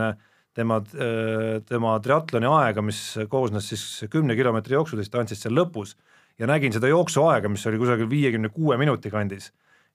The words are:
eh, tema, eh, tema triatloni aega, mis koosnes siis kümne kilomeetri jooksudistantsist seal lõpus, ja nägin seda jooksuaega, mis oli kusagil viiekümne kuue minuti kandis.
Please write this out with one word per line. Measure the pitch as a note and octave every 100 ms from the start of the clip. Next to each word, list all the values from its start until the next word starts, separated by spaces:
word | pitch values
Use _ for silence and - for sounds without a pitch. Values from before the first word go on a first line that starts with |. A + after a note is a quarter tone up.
eh, | A2 G#2 _ _ _ -
tema, | A2+ A2 G#2 D3
eh, | B2 A2+ A2 A2 A2 A2 -
tema | A#2+ A#2 A2
triatloni | A2+ D3+ D#3+ A#2 A#2+
aega, | D#3 B2 G#2+
mis | G#2 G#2+ - A2+ G#2+
koosnes | C3 A#2+ G#2 G2
siis | G#2+ - - A2+
kümne | D#3 D3 A#2+
kilomeetri | B2+ A2+ A2+
jooksudistantsist | C#3 D#3+ A2+ G2+ A#2+ A2+ G#2 A2
seal |
lõpus, | C3+ F3 A2 G2+ - _ _ _ -
ja | A#2
nägin | D3+ C3+
seda | G#2+ B2+
jooksuaega, | E3+ E3 D3 D#3+ B2 G#2
mis | G#2 A2+
oli | G#2+
kusagil | B2 A#2 A2+
viiekümne | D3 C#3 A2+ A2
kuue | D#3+ D#3 B2
minuti | D3 A#2 G#2+
kandis. | G#2 G#2 G2 - _ _ _ _